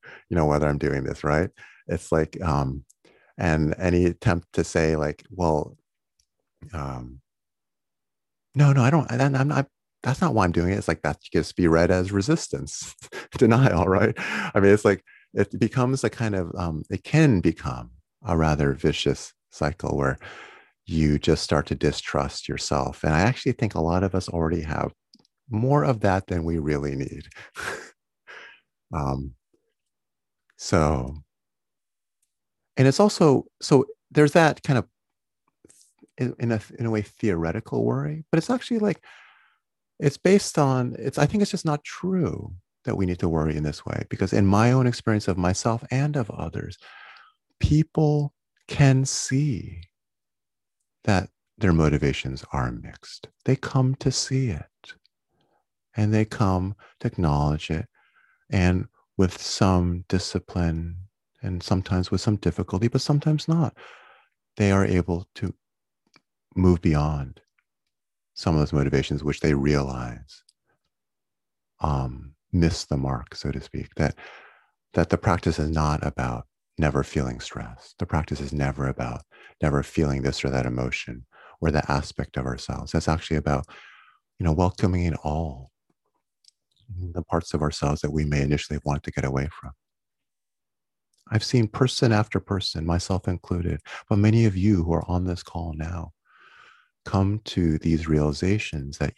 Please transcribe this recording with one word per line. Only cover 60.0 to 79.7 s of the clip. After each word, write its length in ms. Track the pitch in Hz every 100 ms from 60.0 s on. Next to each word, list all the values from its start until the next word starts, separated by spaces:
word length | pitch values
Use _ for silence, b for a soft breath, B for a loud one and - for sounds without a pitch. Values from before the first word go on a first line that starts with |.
| -
discipline, 880 | 92 - 92 - 92 85 82 85 87 95 _ _ _
and 200 | 101 90
sometimes 480 | - 95 - 90 90
with 100 | 95
some 160 | - 104
difficulty, 520 | 87 - 92 95 117
but 120 | 135
sometimes 480 | - 147 156 151 -
not, 280 | 165 139 B B B B B B _ _ -
they 160 | 101
are 140 | 98 101
able 420 | 92 87 85 98
to 180 | - 92 - _ _ _ _ _ _ _ _ _
move 260 | - 92 87
beyond 600 | 85 73 76 73 65 - _ _ _ _ _ _ _ _ _
some 200 | - -
of 60 | 78
those 120 | 73
motivations, 500 | 76 69 69 - 73
which 180 | 67 69
they 120 | 80
realize, 880 | 71 69 73 69 64 60 58 - - _ _ _ _ _ _ _ _ _ _ _ _ _ -
um, 520 | 80 69 65 65 69 - _
miss 320 | 90 82 -
the 120 | - 71
mark, 380 | 67 64 -
so 160 | - 71
to 100 | -
speak, 340 | - 67 69 -
that, 180 | 71 B B B B B B _ _
that 160 | - 85
the 80 | -
practice 400 | - 87 87 80
is 120 | 76
not 360 | 78 76 73 73
about 400 | - 64 60 - _ _ -
never 260 | 80 67
feeling 360 | - 78 64 60
stress. 540 | - 60 55 58 - -
The 80 | 82
practice 340 | 80 73 71
is 120 | 69
never 360 | 76 69 69 67
about 340 | 65 62 67 - B B _
never 200 | 76